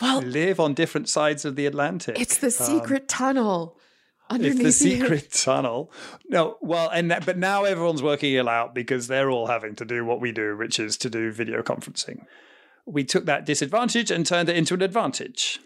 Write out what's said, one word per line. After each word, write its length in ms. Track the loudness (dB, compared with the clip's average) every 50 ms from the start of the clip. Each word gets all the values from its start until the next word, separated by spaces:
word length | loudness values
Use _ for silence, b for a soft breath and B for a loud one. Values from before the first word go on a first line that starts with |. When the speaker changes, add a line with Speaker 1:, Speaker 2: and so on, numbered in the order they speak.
| 0
Speaker 1:
Well, 180 | 0 2 2
Speaker 2:
live 380 | 0 0 0 0 2 2 2 2
on 160 | 2 2 2
different 340 | 2 0 0 0 -2 -2 -2
sides 360 | 0 2 2 2 2 0 -4
of 100 | -6 -4
the 120 | -2 -2
Atlantic? 540 | 0 0 0 0 0 -2 -4 -6 -4 -4 -2
Speaker 1:
It's 180 | -2 0 0 2
the 100 | 2 0
Speaker 2:
Um, 20 |
Speaker 1:
secret 560 | 0 0 0 2 2 0 2 0 -2 -2 -2
tunnel 720 | -2 -4 0 0 2 2 2 2 2 2 0 -2 -6 -10 _
Speaker 2:
it's 520 | _ _ _ _ _ _ _ _ _ -4
the 40 | -2
Speaker 1:
underneath 300 | 0 2 2 4 4 4
the 80 | 4 6
Speaker 2:
secret 580 | 6 6 4 4 4 2 2 2 0 0 -2
tunnel. 600 | -2 0 2 2 2 2 2 0 -2 -4 -6 -8 B B B B B B B 0
No, 300 | 2 2 2 2 -2 -6
well, 280 | -4 -2 0 0 0 0
and 200 | 0 0 2 2 0
that, 120 | 0 0
but 140 | -2 -2 0
now 240 | 0 2 2 2 2
everyone's 400 | 2 2 2 0 0 0 2 2
working 300 | 2 2 2 2 2 2
it 160 | 2 2 2
out 260 | 2 0 0 -2 -4
because 320 | -6 -2 -2 -2 -2 -2
they're 240 | -2 0 0 2 2
all 160 | 2 0 0
having 300 | 0 -2 -2 -2 -6 -10
to 80 | -10 -8
do 200 | -4 -4 -2 -2
what 160 | -2 -2 -2
we 120 | -2 -4 -2
do, 240 | -2 -2 -2 -2
which 240 | -4 -4 -4 -4 -4
is 160 | -4 -4 -4
to 120 | -4 -4 -4
do 220 | -4 -2 -4 -4
video 320 | -4 -4 -6 -4 -4 -4 -2
conferencing. 640 | -2 -4 -4 -6 -12 -10 -10 -10 -10 -10 -14 -16 B B B B B B B B B B B B
We 200 | -6 -4 -4 -2
took 220 | 0 0 0 2
that 180 | 2 0 0 0
disadvantage 680 | -2 -2 0 0 0 0 0 0 2 0 0 0 0
and 140 | 0 0 0
turned 240 | 2 2 2 2 2
it 80 | 2
into 160 | 2 2 0 0
an 80 | 0
advantage. 800 | 0 0 0 0 0 0 -2 -4 -8 -8 -6 -6 -4 -4 -6 -8 -8